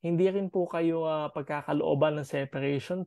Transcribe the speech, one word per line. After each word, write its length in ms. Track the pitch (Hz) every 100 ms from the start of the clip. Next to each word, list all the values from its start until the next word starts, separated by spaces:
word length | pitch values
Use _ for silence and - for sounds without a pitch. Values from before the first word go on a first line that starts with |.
| 170
hindi 240 | 170 190
rin 160 | 196 190
po 240 | 190 175
kayo, 320 | 170 165 165
ah, 320 | 160 156 147
pagkakalooban 880 | 156 143 147 139 147 156 147 151 151
ng 40 | 139
separation 760 | 143 139 139 139 143 - 185